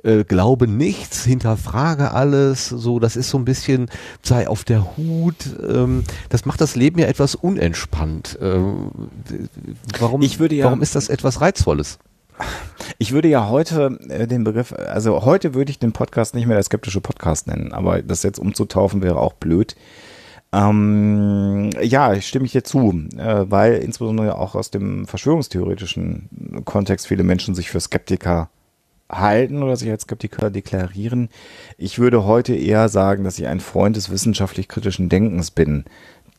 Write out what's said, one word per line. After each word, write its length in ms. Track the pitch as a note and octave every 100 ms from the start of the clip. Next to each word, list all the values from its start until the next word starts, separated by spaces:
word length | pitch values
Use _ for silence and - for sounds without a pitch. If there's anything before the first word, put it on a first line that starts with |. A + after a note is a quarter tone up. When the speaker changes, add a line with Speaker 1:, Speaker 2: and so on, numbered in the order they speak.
Speaker 1:
äh, 180 | A2 A2
glaube 440 | G#2 F#2 G#2 B2+ A#2
nichts, 560 | G#2 F3+ G3 - -
hinterfrage 880 | B2 B2+ A2+ G#2+ - A2 D#3+ D3 C#3+
alles, 560 | B2 C#3+ C#3 C#3 C3 -
so, 300 | A#2+ A#2+ A#2+
das 160 | A2+ A#2
ist 120 | C3
so 80 | C3+
ein 60 |
bisschen, 440 | B2 C3 - C3 A#2+ - - -
sei 260 | - B2 -
auf 140 | G#2
der 320 | - A2+ F2+ -
Hut, 380 | D#3+ E3 E3+ E3 C#3 - -
ähm, 360 | B2 B2+ B2+ - - -
das 160 | A#2+
macht 160 | - -
das 160 | D#3 B2
Leben 220 | C#3 E3+
ja 60 | C#3
etwas 260 | C3+ C#3+
unentspannt. 1040 | - F3 G3 E2 D#2+ - D#2 D#2 D#2+ - -
Ähm, 500 | F#2 F#2 F#2+ - - - - - - - - - - - A2+ G#2
warum, 240 | A#2 C#3
Speaker 2:
Ich 160 | C#3 C#3
würde 160 | D#3+
ja 120 | D3 B2
Speaker 1:
warum 140 | C3
ist 120 | D3
das 140 | C#3+ -
etwas 320 | C3+ C3+ B2
Reizvolles? 580 | E3 - - D2 D2+ - _ _ _ - - - - - - -
Speaker 2:
Ich 140 | G2+
würde 160 | C#3 D#3+
ja 200 | C#3 G#2
heute, 500 | C3 E3 D#3+ C#3 - B1+
äh, 180 | C#2 A#2
den 160 | B2
Begriff, 300 | A2 A2 B2
also 520 | - - G#2 A2 F2
heute 300 | A#2+ F#3+ E3
würde 160 | B2+ C#3+
ich 80 | C3+
den 140 | A#2
Podcast 420 | - A#2 - A2
nicht 120 | B2 A#2
mehr 100 | G#2+
der 80 |
skeptische 360 | F#2+ G#2+ - F#2+
Podcast 460 | - - - - -
nennen, 260 | - -
aber 300 | - F2+ F2
das 200 | - -
jetzt 140 | G#2 -
umzutaufen 640 | G2+ - G#2+ F#2+ G2 G2+
wäre 160 | F#2 D#2
auch 160 | B1
blöd. 420 | - - C3+ A2+ - - - - - - - -
Ähm, 1160 | G2 G2+ G#2 G#2 G#2 G#2 G#2 G2+ G2+ G2 G2+ G#2 B1
ja, 320 | A2+ C3 C3
ich 120 | G2 -
stimme 180 | C3 B2+
ich 60 |
dir 120 | C3
zu, 280 | - C3+ A2+ F2 D2+ A#1+
äh, 280 | A2 G#2 F#2+
weil 260 | G2+ A2+ A2
insbesondere 580 | - - A2+ A2 G#2+ F2+
auch 160 | F#2+
aus 160 | G2+ G2
dem 360 | G2+ G2 G2 F#2+
verschwörungstheoretischen 1600 | - C#3 D#3+ - F2+ F#2 F#2 F#2 F2+ F2 E2 - G1+ G1+ G1+
Kontext 420 | - G#2 G2 F#2+ -
viele 160 | F#2+
Menschen 320 | F2+ F#2 -
sich 160 | F2+ F2
für 100 | F2
Skeptiker 680 | - - - F#2 F2+ E2+ E2 _ _ _ _ _ -
halten 520 | - G#2 G#2+ C3 C#3+
oder 140 | C3+ B2
sich 140 | A#2
als 120 | G#2+
Skeptiker 480 | - G#2 G#2+ - G#2+
deklarieren. 800 | G2 - F#2+ F#2 F#2+ A2+ B2 A#2+ - - - - -
Ich 200 | G2 -
würde 260 | B2 A#2+
heute 300 | G2+ A#2 B2
eher 340 | G2+ D#2+ G#2+ A2
sagen, 360 | G2+ F#2+ G2
dass 140 | F#2+ -
ich 80 | A#1+
ein 140 | F2+
Freund 360 | - F#2+ G2+ A2
des 140 | F#2+
wissenschaftlich-kritischen 1000 | F#2+ A#2 G2+ F#2+ - F#2+ - G#2 F#2 F2+
Denkens 420 | F#2 A2 F2 E2
bin. 340 | - D2+ C#2+ - - - - _